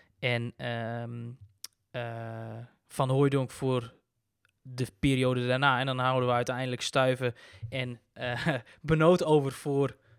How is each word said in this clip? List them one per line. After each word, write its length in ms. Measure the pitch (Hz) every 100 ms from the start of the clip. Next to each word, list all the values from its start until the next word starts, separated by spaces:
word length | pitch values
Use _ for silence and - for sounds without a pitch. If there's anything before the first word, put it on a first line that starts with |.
| _ _
en, 340 | 127 120 120 -
ehm, 760 | 123 117 113 117 117 120 117 127 101 _ - _ _
eh, 680 | 127 117 113 113 113 113 113 117 _ _
Van 220 | - 131
Hooijdonk 420 | 135 143 135 127
voor 440 | - 131 127 117 _ _ _ _ _ _ _
de 240 | 131 123 127 _
periode 480 | 143 131 127 123 123
daarna. 340 | 127 143 127
En 60 | 135
dan 120 | 127
houden 300 | 127 131 123
we 60 |
uiteindelijk 480 | 120 123 123 131 123
Stuiven 520 | - 135 131 127 123 - - - 117
en, 320 | 135 123 120 _
eh, 340 | - 123 120 170
<laughs> 340 | 131 - -
Benoot 440 | 151 160 160 180
over 280 | 160 151 135
voor, 440 | - 147 139 135 - _